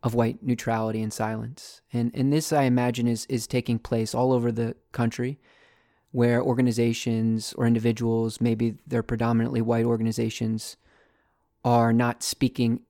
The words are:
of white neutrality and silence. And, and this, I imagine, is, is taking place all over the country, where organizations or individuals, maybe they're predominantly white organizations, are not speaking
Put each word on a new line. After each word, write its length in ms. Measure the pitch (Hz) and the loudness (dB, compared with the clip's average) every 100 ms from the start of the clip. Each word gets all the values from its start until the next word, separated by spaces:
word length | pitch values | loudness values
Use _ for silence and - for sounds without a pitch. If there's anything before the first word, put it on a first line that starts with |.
of 140 | - | -2
white 300 | 117 117 - | 0 0 0
neutrality 580 | 156 120 - 113 110 110 | -4 -2 -2 -2 -2 -2
and 100 | 110 | -4
silence. 680 | - 110 110 113 139 - - _ | -4 -6 -4 -8 -12 -18 -20 _
And, 200 | 120 120 | -2 -2
and 180 | - 135 | 0 0
this, 200 | 147 151 | 0 0
I 120 | 151 | 2
imagine, 440 | 135 123 123 120 120 | 4 4 2 0 0
is, 180 | 117 - | -2 -2
is 220 | 127 - | -6 -2
taking 320 | 127 - 117 | -4 0 -4
place 340 | - 117 110 | -2 -2 -2
all 180 | - 127 | 0 2
over 200 | 127 120 | 2 0
the 240 | 113 113 - _ | -2 -4 -6 _
country, 480 | - 117 - 123 143 _ _ _ _ _ _ _ | -2 -2 0 -6 -6 _ _ _ _ _ _ _
where 280 | 127 120 120 | 0 2 4
organizations 1120 | 127 123 123 113 117 113 - 113 113 110 - | 2 2 2 2 0 0 -2 0 0 0 -4
or 120 | - 117 | -2 2
individuals, 760 | 117 113 110 117 113 113 - | 4 2 0 0 0 0 0
maybe 360 | 120 113 117 107 - | 0 2 0 -2 -4
they're 160 | 117 | -4
predominantly 580 | 113 113 117 117 113 113 | -2 -2 0 2 0 0
white 260 | 113 117 117 | 0 2 2
organizations, 920 | 117 113 110 113 - 113 110 - - _ _ _ _ _ _ _ _ | 0 0 -2 -4 -2 -4 -4 -8 -16 _ _ _ _ _ _ _ _
are 280 | 123 120 117 | 2 4 4
not 300 | 113 120 120 | 4 2 -2
speaking 600 | - - 131 - 120 117 _ | -8 -2 -2 0 0 0 _